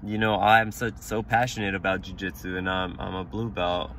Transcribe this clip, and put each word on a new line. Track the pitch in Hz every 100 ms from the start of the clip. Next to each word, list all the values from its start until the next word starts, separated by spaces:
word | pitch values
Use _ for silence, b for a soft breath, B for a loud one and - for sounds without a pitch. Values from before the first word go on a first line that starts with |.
you | 101 107
know, | 110 104
I | 104 110
am | 110
so, | 104 117 107
so | - 110
passionate | 110 117 123 113 104
about | 98 92 92
jiu-jitsu, | 92 92 95 - 92 92
and | 92
I'm, | 92 92 -
I'm | 95 92
a |
blue | 90 107 113
belt | 98 87 87 -